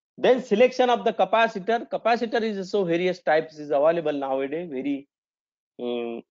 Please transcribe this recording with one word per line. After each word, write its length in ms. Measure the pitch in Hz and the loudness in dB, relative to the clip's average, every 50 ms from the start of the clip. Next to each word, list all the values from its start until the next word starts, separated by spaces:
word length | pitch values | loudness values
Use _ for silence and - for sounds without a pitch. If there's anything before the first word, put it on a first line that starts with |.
| _ _ _ | _ _ _
Then 260 | - 123 196 254 254 - | 0 2 2 4 2 2
selection 460 | - 208 202 247 247 247 - 247 247 | 0 2 4 4 4 4 2 2 2
of 160 | 240 226 190 | 2 2 0
the 80 | 226 - | -2 0
capacitor. 760 | - 190 180 220 220 226 226 226 208 180 208 226 233 - - | 0 0 2 4 2 2 2 0 -4 -4 -2 -2 -2 -2 -6
Capacitor 500 | - - - 220 240 226 240 220 247 240 | -8 -4 0 0 0 0 -2 -2 -2 -2
is 160 | 220 226 208 | -2 -2 -4
also 300 | 196 190 180 - 208 190 | -6 -6 -2 0 0 0
various 340 | 170 165 170 180 185 175 - | 2 0 0 0 0 -2 -2
types 380 | - 180 156 160 160 - - 151 | 0 2 2 2 0 -2 -8 -12
is 100 | 151 143 | -6 -2
available 460 | 147 139 143 160 170 170 156 151 147 | 0 2 4 4 2 2 0 -2 -2
nowadays, 560 | 143 139 135 131 135 139 135 143 165 180 175 | -4 -4 -2 -2 -2 -2 -4 -4 -6 -8 -6
very, 360 | 139 127 135 143 143 135 139 _ _ _ _ _ _ _ _ _ _ _ _ _ _ - 123 | -8 -6 -4 -4 -4 -4 -6 _ _ _ _ _ _ _ _ _ _ _ _ _ _ -10 -6
um, 400 | 120 120 120 120 117 117 117 - _ | -6 -4 -4 -6 -6 -8 -10 -12 _